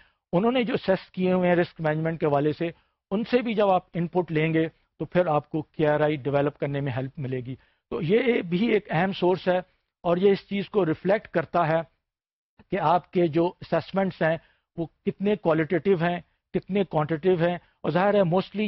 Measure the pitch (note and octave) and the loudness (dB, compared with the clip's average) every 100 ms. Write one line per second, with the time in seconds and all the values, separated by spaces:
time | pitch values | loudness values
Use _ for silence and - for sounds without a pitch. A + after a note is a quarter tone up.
0 | _ _ - E3+ A3+ C4 A#3 - - F#3 | _ _ -4 0 0 0 -2 -2 0 -2
1 | - - F3+ F#3 F3+ F3 F3 - D#3 D#3 | -2 -4 0 2 2 2 0 -2 -4 -2
2 | D#3+ E3 D#3 C#3+ D3+ D3 E3+ - _ _ | -2 -2 0 2 0 -2 -6 -8 _ _
3 | - G3 A#3 B3 A#3+ G#3 G3+ F#3 - F3 | -6 -4 0 0 0 0 2 2 0 -6
4 | E3+ F3+ F3 D#3 D#3+ D#3+ D#3+ - _ - | -4 -2 -2 0 0 0 0 -4 _ -12
5 | D#3 F3 F3 D3 - D#3+ - - D3+ D3 | -4 0 2 0 -2 -8 -6 -2 0 2
6 | D3+ D3+ B2+ C#3 C#3+ - D3 C#3+ C#3+ C3 | 0 -2 -2 0 0 -2 -6 -4 -4 -4
7 | C3 - B2+ C3 B2 C3 _ _ - - | -8 -8 -8 -8 -8 -14 _ _ -10 -6
8 | D3+ A3 C4+ A#3+ F3+ F3 A#3 G#3+ - D#3 | 0 2 2 0 0 0 2 0 0 0
9 | F#3+ F#3+ F3+ F#3 - F3+ F3+ _ _ _ | 0 0 0 0 0 -2 -2 _ _ _
10 | F3 F3 G3 G3 - G3+ F#3+ G#3 E3+ D#3 | -2 2 2 2 -2 -8 -4 -2 0 -2
11 | F3+ G#3+ - E3+ D#3 F3 D#3 E3 E3 _ | 0 -2 -2 -6 -2 0 2 0 -2 _
12 | _ _ _ _ _ _ - F#3+ D#3 F3 | _ _ _ _ _ _ -8 -2 2 2
13 | - F#3 F3 D3+ E3+ - - E3 - F#3 | 0 0 0 2 0 -2 -4 -4 -2 -2
14 | F#3+ - D#3+ D#3+ _ _ _ - D#3+ _ | -2 0 -2 -2 _ _ _ -10 -10 _
15 | - - G3 G#3 E3 D#3 D#3 E3+ G3 F#3+ | -8 -4 -2 0 0 0 2 0 2 2
16 | E3+ F3 - _ _ F#3 - G3 G3 D#3+ | 0 -4 -10 _ _ -6 -2 -2 0 0
17 | D3+ D#3+ F#3 F3+ E3+ F3 _ _ - D#3+ | -2 0 2 2 2 -2 _ _ -2 0
18 | G3+ G3+ F3+ F3+ F#3 G3 | 2 4 2 0 -2 -4